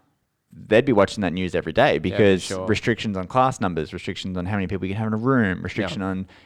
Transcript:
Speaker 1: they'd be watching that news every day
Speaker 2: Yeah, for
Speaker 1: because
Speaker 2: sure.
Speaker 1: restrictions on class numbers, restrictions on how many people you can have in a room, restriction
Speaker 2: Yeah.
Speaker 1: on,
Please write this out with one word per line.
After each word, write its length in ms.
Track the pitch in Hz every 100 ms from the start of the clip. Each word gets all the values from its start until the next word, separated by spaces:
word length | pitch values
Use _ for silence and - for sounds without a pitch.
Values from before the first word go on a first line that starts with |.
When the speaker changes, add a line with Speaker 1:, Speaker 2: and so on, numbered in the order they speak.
| _ _ _ _ _ 87 -
Speaker 1:
they'd 160 | 107 135
be 80 |
watching 280 | 104 98 -
that 120 | 90
news 200 | 90 90
every 200 | 85 80
day 180 | 78 139
Speaker 2:
Yeah, 40 | 73
for 40 |
Speaker 1:
because 420 | 87 101 104 92
Speaker 2:
sure. 220 | - 95 95
Speaker 1:
restrictions 480 | 104 - 113 113 95
on 100 | 90
class 320 | 127 131 -
numbers, 320 | 98 80 76
restrictions 440 | 90 - 90 98 92
on 80 | 87
how 100 | 104
many 100 | 90
people 220 | 95 95
you 60 |
can 60 | 101
have 40 | 110
in 60 |
a 40 | 110
room, 440 | 120 131 101 90
restriction 400 | 90 - 95 92
Speaker 2:
Yeah. 60 | 95
Speaker 1:
on, 200 | 92 92 -